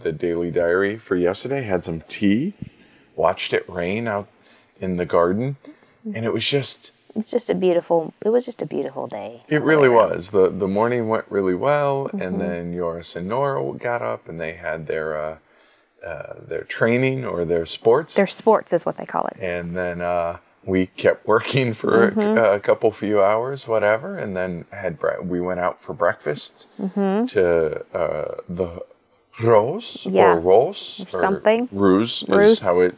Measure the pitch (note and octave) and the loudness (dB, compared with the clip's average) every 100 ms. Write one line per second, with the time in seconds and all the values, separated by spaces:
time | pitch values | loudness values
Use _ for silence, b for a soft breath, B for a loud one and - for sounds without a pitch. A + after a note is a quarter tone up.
0 | F2 D#2 F2 E2+ F2 E2+ E2+ F2+ G2 A2+ | -6 -4 -2 -2 -2 0 2 2 0 -4
1 | - F2+ F2 G2+ B2+ C#3 A2+ F2+ F2+ E2 | -2 0 0 0 -4 -6 -2 -2 -2 -8
2 | - - G2+ G#2+ F3+ - - B B B | -8 0 2 2 0 -8 -16 B B B
3 | B - E2 F#2+ - A#2 - F2+ F2 G#2+ | B 0 0 0 -2 -4 -4 -6 -4 -4
4 | A#2 G#2 G2+ _ b b b - F#2 F2 | -4 -6 -8 _ b b b -10 -4 -4
5 | E2+ F2+ F2 G2+ C3+ C#3 B B B B | 0 2 4 2 -2 -6 B B B B
6 | A3 D3 A2+ A2+ - C#3 - - - _ | -10 -6 -2 -2 0 -2 -2 -10 -14 _
7 | _ G#3+ - - - F3+ F#3 E3+ - E3+ | _ -8 -4 -2 0 0 2 2 2 0
8 | D#3+ - G#3+ A#3+ B3 - D#3+ C#3+ C#3 C3+ | -2 -6 0 0 -2 -8 -6 -6 -6 -8
9 | B2 G#2+ G2+ A#2 - D3+ B2+ D#3 C3 A#2 | -10 -10 -12 -12 -2 0 4 6 6 6
10 | F#2 F2 F2 G2+ F2+ F2+ F#2+ G2+ A#2 B2 | 4 0 0 4 4 2 -2 0 0 0
11 | A2 A2 - G2 F#2+ F2+ C3 D3 C#3+ C#3 | 0 -2 -2 -2 0 0 0 0 0 -2
12 | C#3 G2 F#2 F#2 F2 F2 F2 F2 E2+ E2+ | -4 -6 -6 -4 -4 -6 -6 -6 -6 -6
13 | E2 E2+ F#2 B2 C#3+ C#3 C3+ - A#2+ A#2+ | -10 -10 -6 -2 -2 -2 -4 -6 -4 -4
14 | A#2 A#2 - E2 D#2+ E2+ E2+ D#2+ D2+ D#2+ | -4 -8 -10 -10 -8 -8 -8 -8 -6 -6
15 | D#2 D#2 D#2 D#2+ b b b b b _ | -4 -6 -6 -10 b b b b b _
16 | - D#2 - - - E2 - - A#2 B2 | -14 -12 -12 -16 -10 -10 -8 -2 0 2
17 | C3 C3 A2+ F2 E2 E2+ E2 - A2+ C3+ | 0 -2 -6 -4 -2 -2 -2 -2 2 2
18 | E3 - F#3+ - A3 - - E3+ - - | 2 -2 0 0 2 2 2 -2 -2 -6
19 | - - - - F#2 F2 F2 F2+ F2+ F2 | -6 -4 -4 -6 -6 -6 -6 -4 -4 -4
20 | F2 F2 E2+ F2 _ _ G2 F#2 F#2 - | -2 -2 -2 -6 _ _ -2 0 0 0
21 | F#2+ E2+ - A2+ - C3+ B2 G#2+ - A3+ | 2 2 2 0 2 0 0 -2 2 4
22 | G3+ G#3+ G#3 A3 G#2+ G2+ - A2 A2 - | 4 2 2 4 4 4 2 2 2 0
23 | G#2 G#2 G2 A2 B2+ C#3 A2+ A2 G#2 A2 | 0 2 4 2 -2 -6 -2 2 2 2
24 | F3 F#3+ A2 F#2 F#2 E2+ - G2 F#2 D#2 | -2 -8 -6 -4 -4 -6 -10 -8 -8 -2
25 | - - F2+ F2+ F2+ F2+ F2+ - - D#2+ | -2 -2 -4 -2 -2 -2 -2 -4 -10 -2
26 | F2 - D3+ D3 - - - - G3 G3+ | 0 0 -4 -6 -8 -14 -20 -8 -6 -2
27 | G3 G3+ B3+ G3+ F2 E2+ D#2 - - F#2 | 0 0 0 2 2 2 0 -4 -8 -4
28 | D#2 D2+ - - - F2 F2 F2 - _ | -2 -4 -6 -10 -8 -6 -6 -8 -16 _
29 | _ _ _ - A2+ G#2+ A#2 G#3 - - | _ _ _ -2 4 4 4 -4 -8 -10
30 | F#3+ F#3+ F#2+ E3 B2 G#2 D#3+ G3+ - - | -2 4 6 6 6 6 4 -2 -12 -12
31 | F#3 F#3 F#3 - G#3+ A3+ B3 G2 G2 F#2+ | -6 0 0 2 2 2 0 2 4 4
32 | - - - G3 G#3 A3 F#2+ F2+ F2+ | 2 -4 2 6 6 6 4 4 4